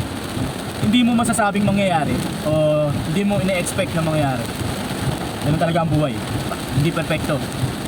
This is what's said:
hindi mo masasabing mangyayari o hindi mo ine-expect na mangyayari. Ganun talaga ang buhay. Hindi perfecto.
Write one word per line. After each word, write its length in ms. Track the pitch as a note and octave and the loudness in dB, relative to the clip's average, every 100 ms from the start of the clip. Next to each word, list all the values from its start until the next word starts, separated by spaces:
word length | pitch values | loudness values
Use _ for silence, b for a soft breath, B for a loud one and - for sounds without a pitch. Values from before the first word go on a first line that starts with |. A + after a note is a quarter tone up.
| - - - - - - - - G#3+ | -2 -6 -6 -4 -4 -4 -8 -2 2
hindi 160 | B3 | 4
mo 160 | A#3+ A#3 | 4 4
masasabing 480 | A3+ A3+ G3+ G3 G3+ | 2 2 2 2 2
mangyayari 480 | G3+ F#3+ D#3+ C#3+ - - - D3+ | 2 2 2 2 0 -2 -4 0
o 420 | D#3 D3+ D3+ D3 - F#3+ | 2 4 4 2 0 0
hindi 120 | E3 G3+ | 0 2
mo 160 | G3+ | 2
ine-expect 500 | F#3 F3+ E3+ - C3+ E3 | 2 0 -2 -2 -2 0
na 80 | D#3+ | 0
mangyayari. 400 | D#3 C#3+ B2 A2 - - - - - - - - - C#3+ | 2 0 0 -4 -4 -4 -4 -4 -2 -2 -2 -4 -4 0
Ganun 120 | D#3+ | 2
talaga 180 | E3+ E3 | 2 2
ang 100 | E3 | 2
buhay. 220 | D3+ D3 G#2+ G2 G#2 - - - C3 | 2 2 -2 -4 -4 -4 -6 -2 0
Hindi 120 | D#3 | 2
perfecto. 480 | D#3+ D3 D#3 - C#3 A#2+ - C3 - | 0 -2 -2 0 -2 -2 -2 -4 -4